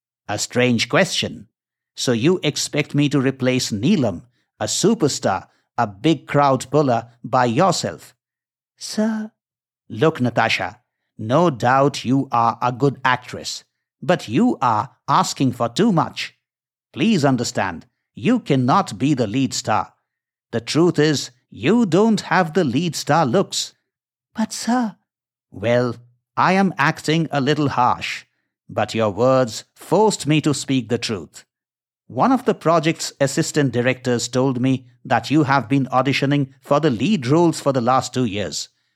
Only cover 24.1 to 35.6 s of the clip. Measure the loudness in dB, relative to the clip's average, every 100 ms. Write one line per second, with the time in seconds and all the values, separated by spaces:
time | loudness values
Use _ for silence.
24.1 | _ _ -6 -6 -4 -2 0 -2 -6 _
25.1 | _ _ _ _ -6 0 2 0 -4 -16
26.1 | _ _ 0 2 4 0 2 -2 0 -2
27.1 | 0 0 -2 0 0 0 2 0 0 -6
28.1 | -10 -14 _ _ _ -10 -6 -4 -2 -2
29.1 | 2 2 2 0 -4 -16 _ -2 2 2
30.1 | 2 0 0 2 -2 -2 -2 -2 -4 -4
31.1 | -6 -8 -20 -20 _ _ _ _ _ -10
32.1 | 0 2 2 0 0 2 2 2 -2 -6
33.1 | -2 -2 0 -2 0 0 0 -2 -2 -2
34.1 | -2 -2 0 0 0 0 -2 -6 _ -2
35.1 | -2 2 0 2 2